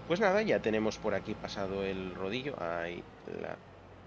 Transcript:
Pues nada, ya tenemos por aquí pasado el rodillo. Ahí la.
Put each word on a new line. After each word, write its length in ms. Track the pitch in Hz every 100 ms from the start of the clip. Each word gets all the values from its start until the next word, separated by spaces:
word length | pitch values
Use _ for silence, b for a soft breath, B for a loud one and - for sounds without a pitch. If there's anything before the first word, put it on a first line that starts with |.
| -
Pues 140 | 175
nada, 200 | 214 190
ya 180 | 208 104
tenemos 380 | 110 107 107 -
por 160 | 107
aquí 200 | 98 92
pasado 480 | 104 98 107 98 98
el 320 | 98 95 92
rodillo. 480 | 90 95 120 139 -
Ahí 400 | 85 85 85 87 - - - 85
la. 160 | 50 - - - - -